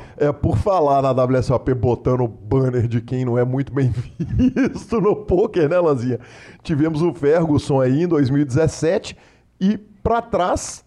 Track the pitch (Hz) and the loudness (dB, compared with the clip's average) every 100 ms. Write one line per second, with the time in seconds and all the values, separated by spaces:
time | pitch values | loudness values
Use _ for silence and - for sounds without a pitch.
0 | - - 147 - - - 214 185 143 139 | -14 -4 -2 0 -2 0 0 2 2 2
1 | 135 127 127 131 117 120 - 123 123 117 | 2 2 2 2 0 -2 0 0 0 0
2 | 131 127 123 101 107 135 131 123 117 117 | 0 0 -2 -6 -4 0 0 0 0 -2
3 | 117 127 127 123 123 131 135 135 131 - | -4 -4 -2 0 0 -2 -4 -2 -2 -2
4 | - - 170 - 254 - 262 - - 226 | -6 -8 -4 0 0 2 -2 -4 -4 0
5 | 196 190 - 185 220 190 147 180 170 135 | 0 0 0 0 0 0 2 2 2 0
6 | 123 117 - - - - - 147 160 151 | -2 -4 -8 -20 -20 -14 -4 0 0 0
7 | 175 - 143 165 165 143 - 135 127 135 | -2 0 2 2 2 0 0 0 2 2
8 | 175 156 127 143 147 135 160 - 156 202 | 2 2 2 2 0 2 0 0 -2 -2
9 | - - - _ _ - 190 214 - - | -4 -14 -20 _ _ -2 0 0 -6 -6
10 | - 233 233 196 180 302 - - | -2 -2 0 0 0 -2 -6 -14